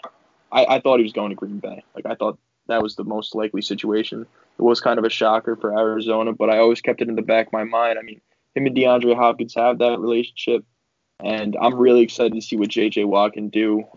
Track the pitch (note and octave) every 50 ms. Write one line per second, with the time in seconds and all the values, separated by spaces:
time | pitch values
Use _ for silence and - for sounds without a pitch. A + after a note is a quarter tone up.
0 | - - _ _ _ _ _ _ _ - - C#3 B2+ - C3 B2+ - C#3 C3 A#2+
1 | A2 G#2+ - G#2+ G#2 G2+ G2 - G2+ G2+ G2+ G2+ G2 F#2+ F#2 F#2+ - _ _ -
2 | - - A2+ - G#2 G#2+ - _ _ _ _ _ _ - A#2 A2+ G#2+ G#2+ - -
3 | G#2 G#2+ G#2+ G#2+ G#2+ - - G#2+ G#2+ G#2+ - G2 G#2 - G2+ G#2 - G#2+ G#2 A2
4 | A2 - - A2+ A#2 _ _ _ _ _ _ - A2+ A#2+ A#2+ - - B2+ A#2 A2+
5 | A2 A2+ - - A2+ G#2+ A2 A2+ - A#2+ A2+ A2 - G#2 G#2 A2 A2+ A2 A2 A2
6 | A2+ A2+ A2 A2 A2+ A2+ A2 - G#2+ A2 A2 A2 A2+ A#2 A#2 - - B2 A#2 -
7 | A#2+ A#2 A2+ A2 A2 A2+ A2+ A2+ A2+ - - A2 A2 A2+ A#2 A#2 A#2 A#2 A2+ A2
8 | A2+ A2+ A2 _ _ _ _ _ _ _ - C3+ C#3 C3+ B2 C3 B2+ B2+ B2 B2
9 | B2 A#2+ A#2 B2 A#2+ A#2 A#2 A#2+ A#2 A#2 - A#2 A#2 B2 B2 - A#2+ A#2+ A#2+ F#2+
10 | G#2 A#2 A#2 A#2+ A#2+ - - - - B2 A#2+ G#2+ - _ _ _ _ _ _ _
11 | _ _ _ _ - G2+ A2 G#2+ G#2+ G#2 G#2 - - B2 B2+ B2 B2+ B2+ A#2+ B2
12 | A2+ A2+ - - A#2+ A2+ A2 A2+ - - A#2 G#2+ G#2 A2 - A2+ G#2+ A2 - G#2+
13 | G#2 G2+ G2 G2+ G#2 G#2+ - G#2+ G#2+ G2+ - G#2+ A2 G#2+ G#2+ G#2+ G#2+ - -